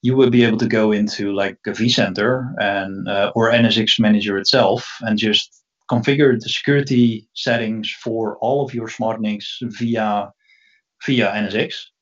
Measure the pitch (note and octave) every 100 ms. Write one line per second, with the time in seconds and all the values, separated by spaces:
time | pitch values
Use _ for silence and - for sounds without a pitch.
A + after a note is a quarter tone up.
0 | B2 C3 B2+ A#2+ A#2 A2 A2+ A2 G#2+ G#2
1 | G#2 - G2+ G2 G2 - - G2+ A#2 B2
2 | G2 F#2 A2 C3 B2+ - G#2 G2+ F#2+ G2
3 | - G2 G#2 A#2 A2+ A#2 A#2 A2+ G#2+ -
4 | G#2+ G#2 G#2 G2 F#2+ C3+ G2 A#2 - -
5 | A2+ G#2 A2 G#2 - _ _ _ - A#2+
6 | A2+ C#3 C#3+ A#2 - - - C#3+ C#3 B2
7 | A#2+ A2 _ - - A#2 A2 A2 G#2 -
8 | A#2 A2+ A2 - A#2+ C#3+ C#3 A#2+ A2+ -
9 | A2+ A2+ G#2+ G#2 - - A#2+ G#2+ A#2 A2+
10 | G#2+ G#2 G2+ _ _ _ _ _ _ _
11 | - B2+ G2+ G#2 G#2 G#2 - - - _